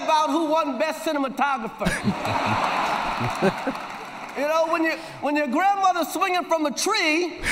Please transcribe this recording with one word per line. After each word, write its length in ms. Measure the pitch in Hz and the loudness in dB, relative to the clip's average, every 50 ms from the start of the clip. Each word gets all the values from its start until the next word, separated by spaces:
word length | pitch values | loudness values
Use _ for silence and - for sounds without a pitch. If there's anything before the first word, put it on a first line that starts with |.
| 285 | 2
about 260 | 302 320 302 311 294 | 2 4 4 4 2
who 160 | 277 339 330 | 2 0 2
won 320 | 294 311 320 320 285 262 226 | 2 2 2 2 0 0 0
Best 260 | 330 311 302 311 - | 0 -2 -2 -2 -2
Cinematographer. 840 | 320 311 285 269 254 277 - 262 285 269 247 226 208 - - 202 180 - - - 214 - - - - - - - 107 110 - - - - - - - - - - - - - 120 120 - - 180 190 - - - 277 - | -2 0 0 0 -2 0 0 0 0 0 -2 -4 -6 -6 -2 -2 0 0 0 0 -2 -2 -2 -2 -2 -2 0 0 0 0 0 0 0 0 0 0 0 -2 -2 -2 -4 -4 -2 -2 -4 -2 0 0 0 0 0 -4 -6 -6
<laughs> 60 | - - - - - - - - - - - - | -6 -10 -12 -12 -12 -12 -14 -12 -14 -14 -10 -6
You 140 | 240 277 294 | -4 -2 0
know, 180 | 320 320 320 330 330 | 2 2 2 2 2
when 100 | 339 320 | 2 2
you, 80 | 320 302 - - - - - | 0 0 -2 -6 -12 -12 -4
when 160 | - 277 294 | -2 0 2
your 100 | 294 294 | 2 2
grandmother's 640 | 269 226 311 370 392 403 403 381 370 359 349 311 - | 2 2 2 4 4 4 4 4 4 4 4 0 -2
swinging 340 | - 320 370 381 359 359 - | 0 0 0 2 2 0 2
from 200 | - 330 320 311 | 2 0 2 2
a 60 | 285 | 0
tree, 680 | - - - 359 440 427 359 320 302 330 359 320 - - - - | 0 0 0 0 2 2 2 4 4 2 2 0 -4 -4 -2 -2